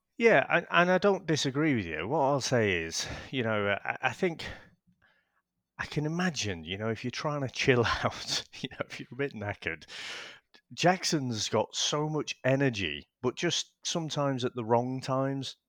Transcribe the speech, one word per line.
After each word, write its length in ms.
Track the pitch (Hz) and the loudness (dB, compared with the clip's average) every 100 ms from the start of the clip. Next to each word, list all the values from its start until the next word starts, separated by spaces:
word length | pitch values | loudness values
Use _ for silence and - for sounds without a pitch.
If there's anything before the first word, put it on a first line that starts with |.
| _ - | _ 2
Yeah, 260 | 233 160 - | 6 6 6
and, 160 | 160 - | 2 4
and 180 | 170 175 | 4 6
I 60 | 185 | 6
don't 300 | 202 190 165 | 4 2 2
disagree 480 | 151 143 131 160 127 | 0 0 2 2 2
with 100 | 87 | 0
you. 220 | 78 92 | -4 -2
What 140 | 156 | 2
I'll 200 | 135 143 | 2 2
say 400 | - 123 104 87 | 2 4 4 2
is, 220 | 82 - - - - | 0 -4 -6 -8 -6
you 140 | 131 | -2
know, 340 | 113 107 101 98 - | 0 2 2 0 0
I, 120 | - | 0
I 100 | 131 | 0
think 300 | - 190 165 - - - _ _ _ _ _ _ _ _ _ _ - | 0 -2 -2 -10 -12 -18 _ _ _ _ _ _ _ _ _ _ -14
I 80 | - | -8
can 220 | - 151 | -4 -2
imagine, 560 | 170 185 135 104 85 | -2 -2 -2 -4 -6
you 140 | 78 98 | -6 -4
know, 100 | 110 | -4
if 140 | 110 | -4
you're 80 | 123 | -6
trying 300 | - 156 147 | -6 -4 -4
to 80 | 131 | -4
chill 360 | - - 123 113 | 0 4 4 4
<laughs> 180 | - | 0
out, 400 | 120 - - - - - | -2 -4 -6 -6 -6 -12
you 80 | - | -10
know, 140 | - - | -8 -10
if 100 | - | -12
you're 80 | 135 | -10
a 40 | 123 | -6
bit 200 | 139 110 | -6 -6
knackered, 480 | 104 98 - 82 - - - - - - _ - _ | -8 -6 -8 -8 -10 -14 -12 -12 -14 -18 _ -20 _
Jackson's 760 | 120 165 185 - 160 127 110 - | 2 2 4 2 0 0 -2 0
got 260 | 110 - - | 0 0 -2
so 340 | - 151 156 | -2 0 -2
much 260 | 151 - - | -2 -4 -2
energy, 640 | 131 135 139 107 87 73 - _ | 0 2 2 0 -4 -6 -12 _
but 140 | 123 - | -4 -2
just 360 | - - - _ | 0 -2 -4 _
sometimes 600 | - 175 160 - 143 131 | -6 -4 -4 -2 -2 0
at 120 | 123 123 | -4 -4
the 100 | 110 | 2
wrong 340 | 117 123 131 | 2 2 -4
times. 540 | 135 131 135 139 127 - | -2 0 0 -2 -8 -12